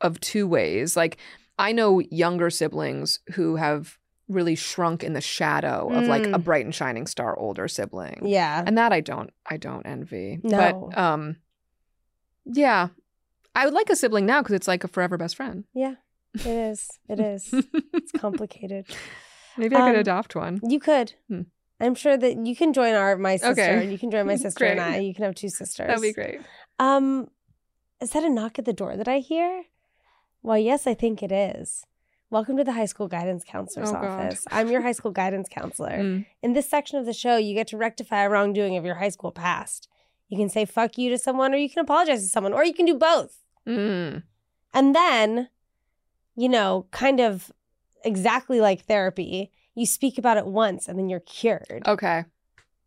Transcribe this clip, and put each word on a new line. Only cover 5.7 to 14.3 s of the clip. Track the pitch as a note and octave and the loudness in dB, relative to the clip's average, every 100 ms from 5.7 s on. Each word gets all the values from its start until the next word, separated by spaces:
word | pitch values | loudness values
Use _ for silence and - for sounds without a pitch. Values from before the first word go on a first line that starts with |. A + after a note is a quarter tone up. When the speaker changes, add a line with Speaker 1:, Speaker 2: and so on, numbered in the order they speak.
| C3 - | -4 -2
Speaker 1:
of, | A#3+ A#3+ | 0 2
like, | A#3 G#3+ | 2 2
a | F#3+ | 0
Speaker 2:
Mm. | |
Speaker 1:
bright | E3+ D3+ | 2 0
and | A2 | 0
shining | - C#3 A#2 C3 | -4 -6 -6 -8
star | - A#2 - | -6 -4 -4
older | G#2+ G2 G2 | -6 -6 -6
sibling. | - G2+ F#2 D#2 - | -6 -8 -8 -12 -8
Speaker 2:
Yeah. | G3+ G3 D#3+ D#3 F3 | -2 0 0 -2 0
Speaker 1:
And | A3 | 2
that | A#3 | 4
I | F3 | 2
don't, | D3+ B2 A2+ _ - | 0 -8 -10 _ -12
I | D#3 | -10
don't | C3+ B2+ - | -8 -12 -12
envy. | B2+ D3+ G2+ G2 E3 | -12 -12 -10 -10 -6
Speaker 2:
No. | A3 G3+ F3+ F#3 F3+ | -2 4 4 2 -6
Speaker 1:
But, | F#3 | -2
um, | F3 D#3 D3+ D#3+ _ _ _ _ _ _ _ _ _ _ - | 0 0 -4 -10 _ _ _ _ _ _ _ _ _ _ -4
yeah. | B3 C#4 G#3 F3 - _ _ _ _ _ | 2 4 4 2 -4 _ _ _ _ _
I | A3+ C#4 | 2 4
would | |
like | D#4 G#4+ | 4 2
a | F#4 | 2
sibling | A#3+ G#3+ | 4 2
now | G3 | 4